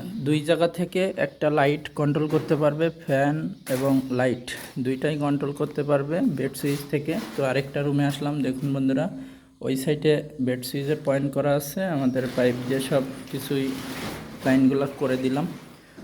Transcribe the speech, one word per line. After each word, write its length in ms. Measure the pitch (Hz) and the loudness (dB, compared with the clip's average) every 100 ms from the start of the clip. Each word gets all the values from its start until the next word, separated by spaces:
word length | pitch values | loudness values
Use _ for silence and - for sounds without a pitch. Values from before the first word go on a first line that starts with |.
| - 220 139 | -4 -4 0
দুই 140 | 151 | 0
জায়গা 260 | 147 160 170 | 2 2 2
থেকে 340 | 170 175 185 190 - | 0 -2 0 0 0
একটা 300 | 139 - 151 | -4 0 0
লাইট 340 | 151 143 151 - - | 4 4 2 -2 -2
কন্ট্রোল 320 | 147 147 151 | 0 2 2
করতে 280 | 156 156 147 | 0 2 2
পারবে, 340 | 151 147 165 160 | 2 2 0 -2
ফ্যান 320 | - 135 143 156 170 - - | -2 2 2 0 -4 -8 -4
এবং 320 | 131 135 135 131 | 0 2 2 2
লাইট 340 | 127 127 117 - - - - | 0 0 0 -6 -12 -10 -4
দুইটাই 360 | 123 131 151 151 | -2 0 0 0
কন্ট্রোল 340 | 143 143 143 | 0 0 0
করতে 300 | 143 147 - | -2 -4 -2
পারবে 340 | 143 143 139 170 247 135 | 2 2 2 0 0 0
বেড 160 | 131 - | -2 -2
সুইচ 260 | 147 143 - | -2 -2 -2
থেকে। 220 | 147 143 - 214 - | -2 -2 -4 -4 -2
তো 40 | |
আরেকটা 360 | 135 131 139 151 | 0 0 -2 -2
রুমে 240 | 143 143 143 | 0 2 2
আসলাম, 360 | 139 147 147 | 0 -2 -2
দেখুন 320 | 131 131 143 135 | -2 -2 -2 0
বন্ধুরা, 300 | 131 135 170 - - - - _ | 2 2 0 -6 -12 -18 -20 _
ওই 120 | 123 135 | -4 -2
সাইডে 360 | 156 147 156 147 - - 127 | 0 2 4 2 0 -4 -2
বেড 160 | 123 | -2
সুইচের 360 | - 143 139 151 - | -4 -4 -2 -2 0
পয়েন্ট 280 | 135 139 | 0 0
করা 180 | 139 143 143 | 0 2 0
আছে, 260 | 143 190 190 151 | 0 -4 -2 0
আমাদের 280 | 131 127 127 - | 2 0 0 2
পাইপ 200 | 123 123 123 | 2 2 -2
দিয়ে 120 | 135 | -2
সব 240 | 131 143 127 - - | 0 0 0 -6 -10
কিছুই 340 | 139 - 139 135 131 - - - - - - 135 | -8 -4 -2 -2 -4 -8 -8 -8 -10 -12 -4 4
লাইনগুলো 400 | 131 131 135 139 - | 6 6 4 0 0
করে 160 | 135 127 | 0 0
দিলাম। 280 | 131 135 165 - - - - - | 0 0 -2 -6 -16 -20 -20 -20